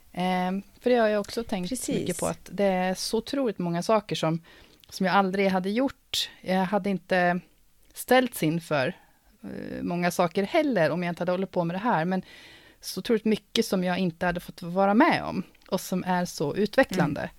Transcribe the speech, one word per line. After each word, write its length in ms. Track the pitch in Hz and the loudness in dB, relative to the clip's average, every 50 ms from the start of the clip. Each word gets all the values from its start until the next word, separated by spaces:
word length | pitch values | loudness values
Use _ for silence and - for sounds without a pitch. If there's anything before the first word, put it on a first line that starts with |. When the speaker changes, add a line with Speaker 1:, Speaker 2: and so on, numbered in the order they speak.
| - - | -20 -10
Speaker 1:
Ehm, 500 | - 175 180 185 185 180 180 185 190 196 - - - - | -6 -2 0 0 0 0 0 0 -2 -4 -6 -10 -10 -2
för 80 | - 240 | 0 2
det 60 | 247 | 4
har 120 | 240 220 | 4 4
jag 120 | 214 214 208 | 4 2 0
också 220 | 202 - - 233 233 | -2 -4 -6 -8 -6
tänkt 260 | - 214 185 180 185 | -4 -4 -4 -4 -4
Speaker 2:
Precis. 260 | 262 - - - - | -6 -6 -4 -2 -2
Speaker 1:
mycket 240 | - - - 175 - | -2 -2 -2 -4 -2
på, 60 | 175 | -2
att 220 | 165 165 - - - | -4 -4 -4 -10 -8
det 120 | 175 190 202 | -2 0 2
är 280 | 196 185 185 185 185 185 | 2 2 2 0 0 -2
så 240 | - - - - | -4 -4 -4 -2
otroligt 400 | 226 - - - 277 269 226 196 | -4 -2 -2 -2 -2 -2 -2 -2
många 260 | - 175 175 170 170 185 | -2 -2 -2 -2 0 2
saker 320 | - 220 208 202 - 160 | 2 2 2 2 -2 -4
som, 260 | - - 160 165 165 - - - - - - _ _ _ - | -2 0 0 -2 -2 -6 -10 -20 -20 -20 -20 _ _ _ -10
som 160 | - - 190 | -4 -2 0
jag 100 | 180 170 | 4 4
aldrig 320 | 202 196 185 185 196 196 190 | 4 4 2 2 0 2 2
hade 200 | 185 185 180 190 | 2 0 0 0
gjort. 600 | 208 240 277 262 - _ _ _ - - - - - - | 0 0 0 0 -2 _ _ _ -6 -4 -4 -6 -8 -8
Jag 240 | - - 185 190 190 | -4 -2 0 0 2
hade 240 | 180 208 202 185 202 | 0 0 0 0 0
inte 500 | 196 170 - - 190 180 175 175 175 180 - _ _ _ _ _ _ _ _ _ - | -2 -2 -2 0 2 2 4 2 2 0 -4 _ _ _ _ _ _ _ _ _ -16
ställts 500 | - - - 247 262 254 240 - - 165 | -4 2 4 4 4 4 2 0 -2 0
inför, 500 | 156 165 170 165 - 156 139 127 160 - - _ _ _ _ _ _ _ _ - | 0 0 -2 -2 -2 0 0 0 0 -4 -8 _ _ _ _ _ _ _ _ -16
eh, 380 | - - - - - - - - | -14 -12 -12 -10 -10 -8 -6 -6
många 280 | 185 175 175 175 175 | -4 -2 -2 -2 0
saker 320 | - - 180 170 - 196 196 | 2 2 0 0 0 -2 -2
heller 460 | - - 330 311 285 233 180 156 139 | 0 2 2 2 2 2 2 2 2
om 140 | 151 180 180 | 2 0 -2
jag 80 | 175 | -4
inte 100 | 170 - | -4 -4
hade 100 | 180 180 | -2 -2
hållit 200 | 180 180 196 - | 0 0 -2 -2
på 120 | - 185 170 | -2 -2 -2
med 120 | 170 175 | -2 -2
det 40 | 190 | -2
här. 260 | 214 247 202 156 160 | 0 0 0 2 2
Men 160 | 185 190 185 - - - - - - - - - - - _ | 0 -2 -2 -4 -6 -14 -20 -20 -20 -20 -20 -20 -20 -20 _
så 180 | - - - 185 | -14 -10 -10 -6
otroligt 260 | - - 233 214 - | -2 0 0 2 2
mycket 400 | 220 208 - - _ - 233 226 | 0 0 0 -2 _ -2 -2 0
som 180 | - 202 190 180 | 0 0 -2 0
jag 140 | 180 180 | 0 0
inte 280 | 185 190 175 165 - 185 | 0 -2 -2 -2 -2 -2
hade 140 | 175 175 180 | -2 -2 -2
fått 220 | - - - - | -6 -12 -14 -12
vara 320 | 175 170 175 190 196 196 208 | -10 -4 0 2 2 4 6
med 300 | 233 320 330 185 - - | 4 4 4 4 0 -2
om 200 | 78 - 185 - - - _ _ | -4 -4 -6 -6 -8 -12 _ _
och 140 | - 196 185 | -6 -4 -4
som 220 | - - 185 180 - | -4 -4 -4 -4 -2
är 220 | 180 180 180 180 | 0 0 0 -2
så 300 | 175 - - 156 143 - | -4 -4 -4 -4 -2 0
utvecklande. 680 | - 214 208 - 262 269 - 190 185 151 147 - - | 0 -2 2 2 2 2 2 2 0 0 0 -2 -4
Speaker 2:
Mm. 100 | - - - | -8 -10 -12